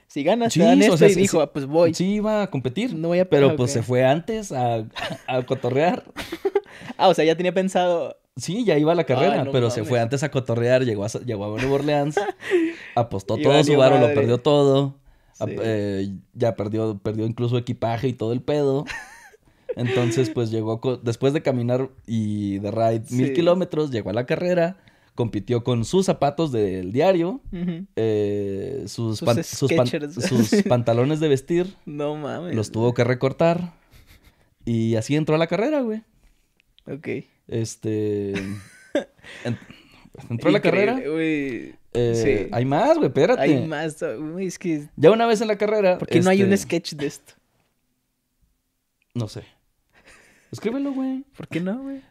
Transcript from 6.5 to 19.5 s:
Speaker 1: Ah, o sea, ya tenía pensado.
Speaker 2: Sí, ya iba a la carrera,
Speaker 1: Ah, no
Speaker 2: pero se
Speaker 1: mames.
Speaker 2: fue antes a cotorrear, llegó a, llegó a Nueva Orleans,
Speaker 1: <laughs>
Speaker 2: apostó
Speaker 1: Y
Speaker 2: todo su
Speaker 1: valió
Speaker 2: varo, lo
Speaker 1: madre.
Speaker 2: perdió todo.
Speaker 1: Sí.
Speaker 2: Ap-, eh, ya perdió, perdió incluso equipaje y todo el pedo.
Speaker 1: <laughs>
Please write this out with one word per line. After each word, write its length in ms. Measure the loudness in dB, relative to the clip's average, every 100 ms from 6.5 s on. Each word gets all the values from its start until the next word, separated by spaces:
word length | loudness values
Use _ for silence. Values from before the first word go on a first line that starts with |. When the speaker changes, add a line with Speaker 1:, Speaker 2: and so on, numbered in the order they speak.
| -2 -4 -18 -10 2
Speaker 1:
Ah, 100 | 4
o 60 | 4
sea, 80 | 4
ya 100 | 2
tenía 180 | 0
pensado. 640 | 0 0 0 2 0 -4 -10 _ -12
Speaker 2:
Sí, 300 | -6 -2 2
ya 120 | 2
iba 140 | 4
a 40 | 2
la 100 | 2
carrera, 360 | 2 2 2
Speaker 1:
Ah, 20 | 0
no 60 |
Speaker 2:
pero 180 | 2 2
se 80 | 0
Speaker 1:
mames. 80 | 0
Speaker 2:
fue 100 | 0
antes 220 | 0 -2
a 60 | -2
cotorrear, 540 | -4 -2 0 2 2
llegó 220 | 2 -2 -4
a, 20 |
llegó 380 | -6 -6 -6 -4
a 120 | -4
Nueva 140 | 0 0
Orleans, 400 | 2 0 0 -2 -4 -6 -2 0
Speaker 1:
<laughs> 380 | 0 -6 -6 -4
Speaker 2:
apostó 420 | -2 -4 -4 0
Speaker 1:
Y 20 |
Speaker 2:
todo 100 | 4 4
su 80 | 4
Speaker 1:
valió 80 | 6
Speaker 2:
varo, 160 | 6 6
lo 60 |
Speaker 1:
madre. 140 | 4 4
Speaker 2:
perdió 220 | 2 2
todo. 600 | 2 4 4 4 2 -4 _ _ _
Speaker 1:
Sí. 100 | -8
Speaker 2:
Ap-, 60 | -6 -4
eh, 460 | -2 -2 -2 -2 -4 -8 -12
ya 220 | -4 -2 -2
perdió, 440 | -4 -2 -4 -4
perdió 260 | -6 -4 -4
incluso 320 | -2 -2 -2
equipaje 500 | -4 -4 -4 -2 -4
y 40 |
todo 180 | -2 -4
el 80 | -4
pedo. 420 | -2 0 0 0 -4 -12 -14 -20 -20
Speaker 1:
<laughs> 460 | _ _